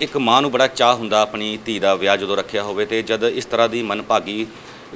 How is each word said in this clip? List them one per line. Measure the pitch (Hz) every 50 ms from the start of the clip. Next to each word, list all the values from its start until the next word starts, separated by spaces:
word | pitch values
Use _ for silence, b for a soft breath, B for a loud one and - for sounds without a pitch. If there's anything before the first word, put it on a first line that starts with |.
ਇੱਕ | 156 143 - 143
ਮਾਂ | 131 113 117 131
ਨੂੰ | 143 147
ਬੜਾ | 123 127 131 131
ਚਾਅ | - - 127 120 123
ਹੁੰਦਾ | 117 117 107 104 107
ਆਪਣੀ | 107 104 - 107 107 107 107 107 107
ਧੀ | - 113 101
ਦਾ | 90 98 98
ਵਿਆਹ | 92 92 98 98 101
ਜਦੋਂ | 98 95 101 98
ਰੱਖਿਆ | 95 98 - 104 101
ਹੋਵੇ, | 104 101 98 104
ਤੇ | 104 113 113
ਜਦ | 110 98 139 107 110
ਇਸ | 120 - 127 120
ਤਰ੍ਹਾਂ | - - 113 117 113
ਦੀ | 107 120 117
ਮੰਦਭਾਗੀ | 107 101 107 104 104 113 107 87 87 104 107 113 110 - B B B B B B B B